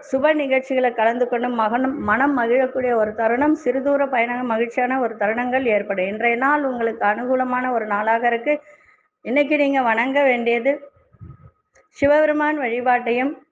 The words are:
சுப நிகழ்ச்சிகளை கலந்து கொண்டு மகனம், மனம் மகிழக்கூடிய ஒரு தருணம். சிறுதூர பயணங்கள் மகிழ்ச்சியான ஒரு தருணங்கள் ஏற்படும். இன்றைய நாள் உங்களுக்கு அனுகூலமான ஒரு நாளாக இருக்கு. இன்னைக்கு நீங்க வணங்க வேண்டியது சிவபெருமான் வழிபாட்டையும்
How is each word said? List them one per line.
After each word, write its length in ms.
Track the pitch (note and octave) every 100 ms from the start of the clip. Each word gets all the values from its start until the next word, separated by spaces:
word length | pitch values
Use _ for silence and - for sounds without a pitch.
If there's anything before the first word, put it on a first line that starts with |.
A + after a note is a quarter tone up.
| -
சுப 220 | C4 D4
நிகழ்ச்சிகளை 600 | D#4 C#4 C4 C4 C4 B3+
கலந்து 340 | A#3 A3 A#3+ A#3+
கொண்டு 220 | A#3+ A#3+
மகனம், 540 | A#3+ G#3+ A#3+ C4 C4+
மனம் 340 | G#3 A3 C#4+ C#4
மகிழக்கூடிய 560 | A#3 B3 C4 B3+ B3 A#3
ஒரு 200 | G#3+ G#3+
தருணம். 420 | A3+ A#3+ D4 D#4 B3
சிறுதூர 420 | C4 C4+ C#4 C#4
பயணங்கள் 380 | B3+ A#3 B3 B3+
மகிழ்ச்சியான 540 | A3+ A#3 - B3 C4
ஒரு 160 | A#3+ A3
தருணங்கள் 460 | G#3 A3+ B3 B3+ B3+
ஏற்படும். 400 | G#3 G3+ G3 F#3+
இன்றைய 300 | G#3+ A#3 A#3
நாள் 280 | C4+ D4
உங்களுக்கு 420 | C#4 B3 A3+ - G3+
அனுகூலமான 680 | G#3+ B3 C4 B3+ B3 B3+
ஒரு 140 | A#3+ G#3+
நாளாக 420 | G#3 A3 A3+ A#3+
இருக்கு. 340 | A#3 A#3 D4 - - _ _ _ _
இன்னைக்கு 360 | G#3 C4 C#4+ D4+
நீங்க 240 | C#4 C#4
வணங்க 420 | A#3+ A3 B3 C4+
வேண்டியது 560 | C#4 A#3+ A#3 A#3 B3 C#4+ - _ _ _ - - - _ _ _ _
சிவபெருமான் 680 | - C#4 D4 D4+ D4+ D4 D4+
வழிபாட்டையும் 760 | B3 A#3 B3 B3 A#3 A#3+ C4+ D#4+ _